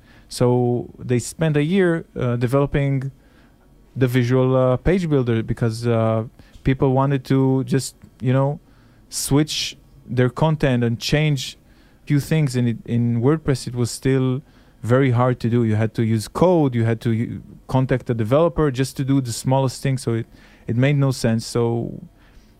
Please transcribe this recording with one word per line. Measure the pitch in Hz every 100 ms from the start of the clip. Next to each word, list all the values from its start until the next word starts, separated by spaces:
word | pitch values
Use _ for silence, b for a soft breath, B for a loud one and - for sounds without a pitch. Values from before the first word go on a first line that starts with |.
| b b b
So | - 123 123 123 123 - -
they | 120 123
spent | - - 160 147
a |
year, | 151 196 180 165 -
uh, | - 123 120
developing | 120 135 143 151 139 139 135 - b b b b b - _ -
the | 127
visual, | 127 120 131 131
uh, | 131 127 127
page | - 190 170
builder | 143 120 113
because, | 107 117 120 113
uh, | 117 113 113 110 113 - B -
people | - 131 139
wanted | 131 135 139
to | - 135 135 131
just, | 123 135 - - - -
you | 127
know, | 131 139 147 b b b b b
switch | - - 139 151 - - - - - -
their | 123 127
content | - 160 151 143 123
and | 117 117
change | - 151 156 139 - - b b b b
few | - 147
things. | 139 160 143 123
And | 120
it, | 110
in | - 120 120 117
WordPress, | 120 156 - 131 -
it | 123
was | 117
still | - 135 131 131 127 b b b b
very | 107 127 135
hard | 117 127 123
to | 117
do. | 120
You | 113 107
had | 110
to | -
use | 113 110 104
code. | - 170 175 143
You | 120
had | 113 113
to | 120
u-, | 113 120 101 - - -
contact | 131 131 127 -
the |
developer | 113 107 139 170 165 151
just | 127 135 -
to |
do | 135 139
the | 127
smallest | - 135 135 135 -
thing. | 143 131
So | -
it, | 113 113 B B B -
it | 117
made | 135 147
no | 139
sense. | 127 120 113 -
So | 120 117 117 - - - b b b b b